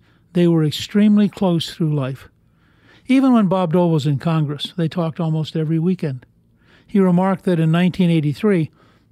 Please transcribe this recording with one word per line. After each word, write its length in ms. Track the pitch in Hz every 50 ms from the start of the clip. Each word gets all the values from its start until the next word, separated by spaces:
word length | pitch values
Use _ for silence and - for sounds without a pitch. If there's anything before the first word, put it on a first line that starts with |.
| _ _ _ _ _ _
they 160 | - 175 175
were 160 | 170 170 160 156
extremely 640 | 147 - - - - - 208 208 214 208 208 208
close 460 | 190 - - 202 180 170 160 - - -
through 200 | - 170 151 151
life. 360 | 143 135 131 139 - - - _ _ _ _ _ _ _ _ _ _ _ _ _ _ _
Even 260 | - 254 269 269 262 247
when 140 | 226 202
Bob 260 | 170 185 185 185 165 151
Dole 180 | 180 175 170
was 160 | 160 151 123
in 100 | 151 143
Congress, 560 | 123 - 170 160 160 151 139 147 139 - - -
they 100 | - 165
talked 320 | 156 - 185 165 160 - -
almost 380 | 170 160 160 156 151 - -
every 200 | 160 156 151 165
weekend. 480 | 160 160 185 185 - - 147 131 123 - _ _ _ _ _ _ _ _ _ _ _ _
He 120 | _ - 202
remarked 440 | 190 185 175 175 185 196 190 180 -
that 140 | 190 175 160
in 120 | 165 160
nineteen 380 | 160 170 180 180 - - 180 170
eighty-three, 640 | 170 160 147 147 139 - - 214 196 170 151 - - _ _ _ _ _ _ _